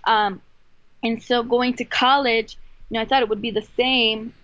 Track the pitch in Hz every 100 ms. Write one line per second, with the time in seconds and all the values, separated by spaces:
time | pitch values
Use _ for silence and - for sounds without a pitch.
0 | - 220 202 190 - - - - - -
1 | 226 226 - 240 240 240 247 247 247 -
2 | 254 277 254 226 220 - - - - 226
3 | 220 262 220 214 233 214 214 - 254 262
4 | 226 220 226 -